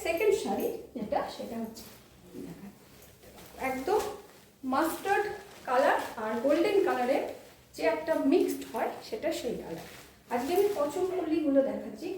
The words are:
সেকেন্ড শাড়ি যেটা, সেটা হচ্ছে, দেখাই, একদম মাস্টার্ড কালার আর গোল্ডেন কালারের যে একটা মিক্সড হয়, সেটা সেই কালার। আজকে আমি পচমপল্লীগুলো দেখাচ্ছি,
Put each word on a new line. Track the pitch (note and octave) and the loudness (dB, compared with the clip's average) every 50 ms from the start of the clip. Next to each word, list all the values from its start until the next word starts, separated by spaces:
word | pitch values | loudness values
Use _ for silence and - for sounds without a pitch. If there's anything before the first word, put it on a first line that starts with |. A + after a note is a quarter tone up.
| - | -2
সেকেন্ড | D#4+ E4+ E4 G#4+ G#4 - - - | -2 0 2 4 4 4 4 2
শাড়ি | - - - - - - - - - - | 0 -2 0 0 -2 -2 -6 -10 -12 -10
যেটা, | A#3+ G#3 - C#4+ - - - - | -8 -4 -2 -2 -2 -2 -2 -6
সেটা | - - G3+ A#3 A3+ A3+ | -10 -10 -8 -6 -6 -6
হচ্ছে, | G#3+ - - - - - - - - - - - - - F#3 F3+ | -8 -10 -12 -16 -18 -20 -20 -20 -20 -20 -20 -20 -16 -14 -12 -12
দেখাই, | E3+ E3+ - - G3+ - - - - - - - - - - - - - - - - - - - C4 | -12 -12 -14 -16 -16 -18 -20 -20 -20 -20 -20 -20 -20 -20 -20 -20 -20 -20 -20 -20 -18 -12 -6 -6 -4
একদম | C4 B3+ C4+ F4+ G4+ A#4+ - - - - - - - - - - - _ - C4 C4 | -4 -2 0 2 2 2 2 0 -6 -10 -14 -18 -20 -20 -20 -20 -18 _ -4 0 2
মাস্টার্ড | C#4+ D#4+ D#4+ - - - G4 G4+ G#4 G#4 - - - - - - - - | 2 2 2 0 -2 0 2 2 2 2 0 -4 -8 -12 -16 -18 -12 -4
কালার | C4 B3+ B3+ D4+ - - C#4+ C#4 - - A#3 G#3+ | 0 4 4 6 6 4 2 0 -4 -6 -6 -4
আর | A3 A#3 A#3 B3 | -4 -2 0 2
গোল্ডেন | C#4 D4+ E4 F4 G#4 G4+ G4 - C4+ | 4 4 4 4 4 4 4 4 4
কালারের | B3+ B3 B3 B3 C#4 - - - - - - - - - - - - | 2 2 2 2 2 2 0 -4 -8 -12 -16 -20 -20 -20 -20 -16 -6
যে | - D#4 D#4+ E4 | 0 2 2 2
একটা | D#4+ - D#4+ D#4 C#4+ C#4 C4+ | 2 0 0 2 2 4 4
মিক্সড | E4 G4 - - - - - - A#3+ | 6 6 4 2 0 -4 -8 -8 -4
হয়, | A#3 - - - - - - | -4 -2 -4 -4 -6 -10 -10
সেটা | A3+ G#3+ - D#4+ D#4+ - | -8 -4 -4 -4 -4 -2
সেই | - A#3+ F#3 D#3+ D#3+ | -4 -4 -6 -6 -6
কালার। | D#3+ E3 D#3+ - - - - - - - - - - A#3 | -8 -10 -10 -12 -14 -16 -18 -20 -20 -20 -20 -8 -4 -4
আজকে | B3 B3+ C#4+ F4 F#4+ | -2 -2 0 2 2
আমি | G4+ G#4 - D4 | 2 2 2 0
পচমপল্লীগুলো | D4 D4 - F#4 F4+ F4+ F4+ F4+ D#4+ D#4 D#4+ E4+ D4 C#4 C4+ C#4 - G#3 | 0 0 0 -2 -2 0 0 -2 0 0 0 2 2 4 6 6 4 4
দেখাচ্ছি, | G#3 - - - - - E4 F#4 F#4+ | 0 -4 -6 -8 -10 -10 -8 -8 -6